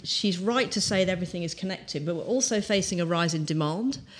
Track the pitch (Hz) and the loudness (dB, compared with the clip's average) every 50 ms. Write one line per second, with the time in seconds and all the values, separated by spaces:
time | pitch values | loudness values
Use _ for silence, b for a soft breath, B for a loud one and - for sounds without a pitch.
0 | - - - - - 202 180 175 185 214 240 254 240 185 - 214 - - 208 190 | -6 -4 -2 0 2 2 2 2 0 0 2 2 0 0 0 0 0 2 2 2
1 | 190 185 185 175 180 - - 180 170 160 - - - 190 190 - - - - 147 | 2 2 2 0 -2 -4 -4 -4 -4 -4 -4 -4 -6 -6 -6 -6 -8 -6 -6 -4
2 | 147 156 175 160 - - 233 262 254 - 240 208 202 - 214 196 180 - 196 175 | -2 -2 -2 -2 -2 0 0 2 2 2 2 0 2 2 2 2 2 2 0 0
3 | 175 165 175 165 170 165 160 160 156 147 160 156 151 147 160 190 233 262 269 - | 2 2 2 2 2 2 2 0 0 0 0 2 2 2 0 0 0 -2 -2 -4
4 | B B B | B B B